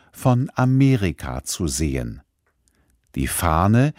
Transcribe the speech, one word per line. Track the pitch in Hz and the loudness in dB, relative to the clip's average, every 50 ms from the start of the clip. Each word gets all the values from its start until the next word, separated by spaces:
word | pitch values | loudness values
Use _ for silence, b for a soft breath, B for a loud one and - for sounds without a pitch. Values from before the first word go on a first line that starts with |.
| b b | b b
von | b - - 131 123 120 139 - - | b -2 0 0 2 2 0 -4 -2
Amerika | - 127 127 131 131 139 135 131 110 101 85 73 - - 67 62 67 - | 0 0 2 4 4 4 4 4 2 0 -2 -2 -4 -8 -8 -8 -8 -8
zu | - - - 90 | -8 -6 -4 -4
sehen. | 73 64 73 80 73 65 65 60 57 53 - - _ _ _ _ _ _ _ _ _ _ _ _ _ _ _ _ _ - | -4 -2 -2 -2 -2 -2 -4 -6 -8 -10 -14 -20 _ _ _ _ _ _ _ _ _ _ _ _ _ _ _ _ _ -6
Die | 65 67 | -4 -4
Fahne | 69 - - 90 82 80 80 90 101 110 120 135 151 B | -4 -4 -2 0 0 2 2 2 4 4 4 2 0 B